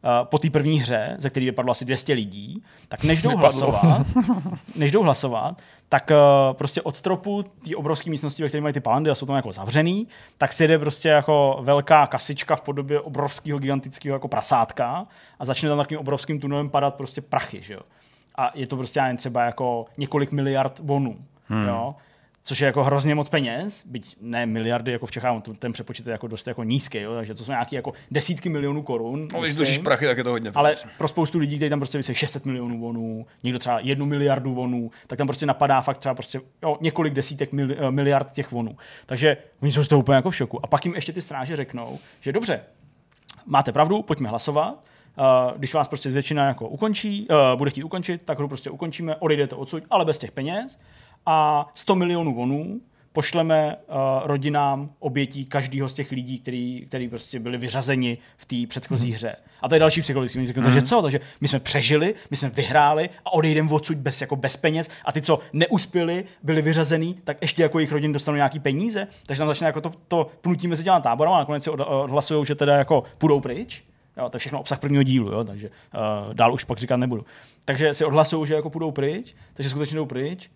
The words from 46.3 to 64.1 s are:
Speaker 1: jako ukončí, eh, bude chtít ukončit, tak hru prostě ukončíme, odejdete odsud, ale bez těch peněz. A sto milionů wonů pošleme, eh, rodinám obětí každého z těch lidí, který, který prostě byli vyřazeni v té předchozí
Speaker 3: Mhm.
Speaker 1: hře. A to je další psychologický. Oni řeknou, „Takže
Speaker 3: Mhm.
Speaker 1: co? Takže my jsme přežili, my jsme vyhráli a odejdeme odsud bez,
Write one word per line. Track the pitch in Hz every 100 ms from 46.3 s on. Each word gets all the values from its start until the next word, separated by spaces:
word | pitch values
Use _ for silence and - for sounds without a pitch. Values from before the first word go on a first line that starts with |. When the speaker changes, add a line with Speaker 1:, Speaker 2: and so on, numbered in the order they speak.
| 151 139
Speaker 1:
jako | 123 113
ukončí, | 143 220 202 214 202 214
eh, | 151 131 127
bude | 143
chtít | -
ukončit, | 160 190 175 170 -
tak | 143
hru | 143
prostě | 143 143
ukončíme, | 139 170 156 165 156
odejdete | 165 147 139 -
odsud, | 131 160 -
ale | 214 160
bez | 143
těch | 110
peněz. | - 139 190 262 - _ - - _ -
A | 160 151 147 147
sto | - - 185
milionů | 175 175 160
wonů | 120 123 143 170 220 _ _ _
pošleme, | - 147 175 165 156 151 156
eh, | - 135 135 131
rodinám | 143 143 143 147 143 135 143 _
obětí | 151 131 135 139 131
každého | 143 131 135 135
z |
těch | 131 139
lidí, | 131 123 127
který, | - 123 123 123 135
který | 151 123
prostě | 117 - 127
byli | 117 123
vyřazeni | 120 135 127 135 123 117 - _
v | -
té | 123 120
předchozí | - - 135 120
Speaker 3:
Mhm. | 110
Speaker 1:
hře. | 113 - _ _
A | 131
to | 160
je |
další | 156 165
psychologický. | 151 135 123 131
Oni | 127
řeknou, | 120
„Takže | 120 127
Speaker 3:
Mhm. | 131
Speaker 1:
co? | 240
Takže | 160 139 - -
my | 143
jsme | 139
přežili, | - 143 113 151 175 214 -
my | 143
jsme | 139
vyhráli | 117 110 147 147 151 175 - -
a |
odejdeme | 170 160 156 156
odsud | 151 151 156
bez, | 135